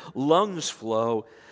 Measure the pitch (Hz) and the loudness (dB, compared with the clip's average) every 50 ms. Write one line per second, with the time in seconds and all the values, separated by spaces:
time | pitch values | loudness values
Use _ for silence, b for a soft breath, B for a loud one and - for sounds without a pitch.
0 | B B B 120 135 147 160 180 208 208 185 165 147 - - - 110 113 110 110 | B B B -2 2 4 4 4 4 2 -2 -6 -8 -8 -10 -8 -6 -2 0 0
1 | 117 117 117 110 - B B B B B | 0 0 0 -2 -4 B B B B B